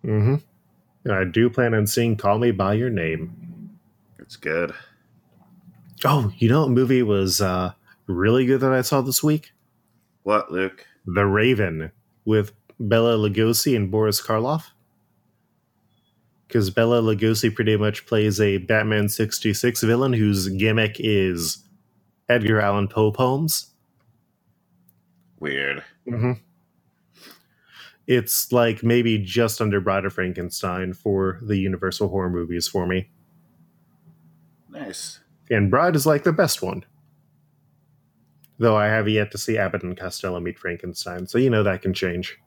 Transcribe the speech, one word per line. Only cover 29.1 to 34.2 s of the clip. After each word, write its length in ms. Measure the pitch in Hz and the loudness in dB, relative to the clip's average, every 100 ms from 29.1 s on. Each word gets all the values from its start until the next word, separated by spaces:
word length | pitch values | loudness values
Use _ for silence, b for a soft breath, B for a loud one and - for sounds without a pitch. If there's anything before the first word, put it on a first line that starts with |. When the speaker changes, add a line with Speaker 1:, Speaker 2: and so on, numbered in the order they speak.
| 110 | 0
Speaker 1:
just 420 | 95 107 113 - | -2 0 0 0
under 180 | 107 101 | -2 0
Bride 240 | 95 98 | 0 -2
of 100 | 95 | -4
Frankenstein 760 | 98 92 90 90 - 95 90 92 | -4 -6 -6 -8 -8 -6 -6 -6
for 480 | 90 107 98 95 90 | -6 -4 -2 -2 -4
the 120 | 113 101 | -4 -2
Universal 540 | 95 92 95 - 101 | -2 -4 -6 -4 -4
horror 220 | 95 90 | -2 -2
movies 360 | 87 85 85 - | -4 -4 -6 -4
for 180 | 98 90 | -4 -2
me. 240 | 92 95 _ _ _ _ _ _ _ _ _ _ _ | -4 -6 _ _ _ _ _ _ _ _ _ _ _